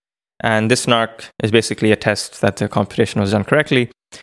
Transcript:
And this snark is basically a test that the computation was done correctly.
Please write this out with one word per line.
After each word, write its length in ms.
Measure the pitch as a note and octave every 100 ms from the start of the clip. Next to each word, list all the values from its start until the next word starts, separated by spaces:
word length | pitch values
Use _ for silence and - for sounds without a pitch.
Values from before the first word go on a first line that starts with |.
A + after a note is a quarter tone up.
| _ _ _ -
And 260 | A#2 A2 A2
this 140 | B2
snark 480 | - A#2 A2+ - - -
is 120 | A2
basically 400 | A2+ - G#2+ A2
a 40 | G#2
test 440 | - G2+ - -
that 160 | G2+ -
the 120 | G2+
computation 520 | - G2 - A2 -
was 100 | G2
done 140 | G#2
correctly. 480 | G2 C#3+ D3 C3 A#2+ _ _ -